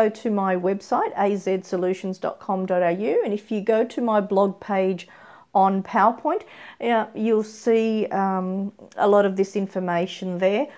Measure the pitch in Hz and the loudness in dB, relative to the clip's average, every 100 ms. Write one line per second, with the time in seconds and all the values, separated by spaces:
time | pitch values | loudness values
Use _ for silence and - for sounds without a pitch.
0 | 214 214 233 208 190 185 180 196 - 240 | 2 0 -2 0 0 0 0 -2 -2 -2
1 | - - 202 202 190 190 185 180 180 185 | -2 0 0 0 -2 -4 -2 -4 -2 -2
2 | 190 190 - - - 190 185 180 175 180 | -6 -6 -8 -8 -4 -4 0 2 2 0
3 | 226 427 330 208 - 214 202 220 226 - | 0 0 0 -4 -4 -4 0 0 0 -2
4 | 240 214 196 196 196 190 - 196 190 180 | 0 0 2 2 2 -2 -4 0 0 -2
5 | - - - - _ 196 196 196 190 220 | -8 -20 -20 -20 _ 2 4 2 0 4
6 | 208 247 302 339 - - - - 233 226 | 4 2 -2 -4 -6 -18 -20 -6 0 0
7 | 220 - 220 214 214 - 240 226 220 220 | -2 -4 0 0 0 -4 0 2 2 0
8 | 196 190 190 190 185 190 196 - 196 - | -2 -2 0 -2 -2 -4 -6 -10 -16 0
9 | 202 202 202 190 190 208 190 185 180 170 | 4 4 4 0 -2 -2 -4 -4 -2 -2
10 | 180 - 185 180 190 208 285 | -2 -6 -8 0 0 0 -4